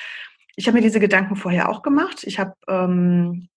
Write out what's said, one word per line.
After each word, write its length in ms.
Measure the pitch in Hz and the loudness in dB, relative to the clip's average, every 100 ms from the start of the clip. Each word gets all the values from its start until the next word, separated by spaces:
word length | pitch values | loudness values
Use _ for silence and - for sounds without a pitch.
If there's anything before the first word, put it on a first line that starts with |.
| - - - _ _ - | -14 -14 -16 _ _ -4
Ich 100 | 240 | 2
habe 100 | 233 | 4
mir 60 | |
diese 180 | 220 214 | 4 4
Gedanken 360 | 202 190 196 202 | 2 2 0 -4
vorher 320 | 180 175 - | -2 0 0
auch 140 | - | -2
gemacht. 420 | 294 285 359 - | 0 0 0 -6
Ich 140 | - 196 | -10 -6
habe, 160 | 190 - - | -6 -8 -4
ähm, 840 | 190 180 180 180 175 175 175 175 | -2 0 2 4 2 0 -4 -12